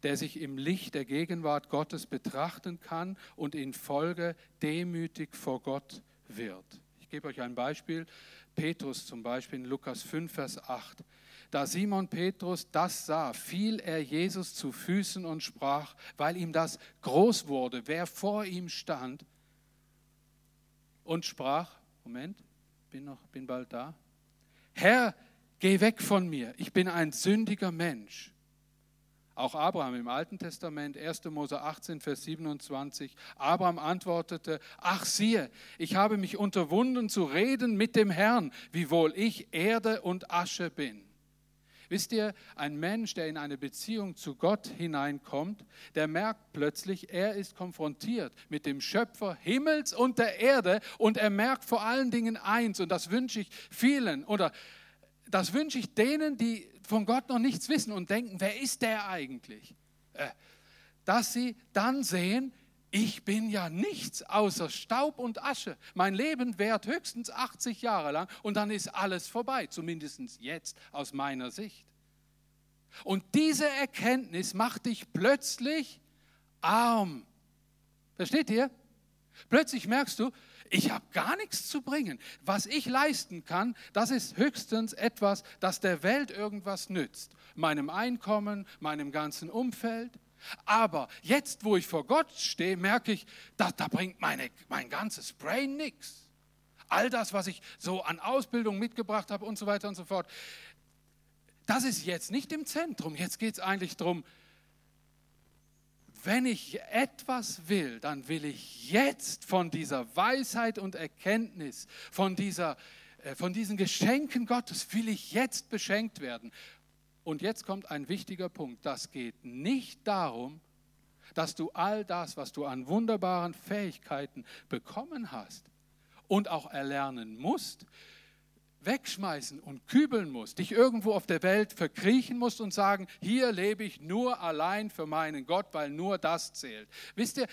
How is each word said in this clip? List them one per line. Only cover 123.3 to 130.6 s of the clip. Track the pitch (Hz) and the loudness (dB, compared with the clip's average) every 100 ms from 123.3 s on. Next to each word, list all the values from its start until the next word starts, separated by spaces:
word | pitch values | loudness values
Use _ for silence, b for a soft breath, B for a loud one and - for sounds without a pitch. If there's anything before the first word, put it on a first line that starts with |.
| 180 175 | 0 -2
Fähigkeiten | - - 208 190 - - 139 143 131 B B - | -6 -4 -4 -4 -8 -8 -6 -6 -12 B B -8
bekommen | 127 - 214 330 294 214 | -8 -6 -10 -8 -8 -8
hast | 120 95 - - _ _ b b b - | -10 -14 -18 -20 _ _ b b b 0
und | 196 202 | 2 2
auch | 160 - | -2 -4
erlernen | 143 139 139 135 123 110 110 | -6 -2 -2 -2 -4 -10 -4
musst, | 160 302 - - - B B B B B B _ _ _ | -2 -2 -4 -14 -20 B B B B B B _ _ _
wegschmeißen | 196 269 - 185 190 147 - 135 | -2 -2 -4 -4 -4 -4 -6 -12
und | - 135 - | -14 -16 4
kübeln | 254 294 233 165 | 6 6 4 0
musst, | 123 110 | -6 -6
dich | - | -6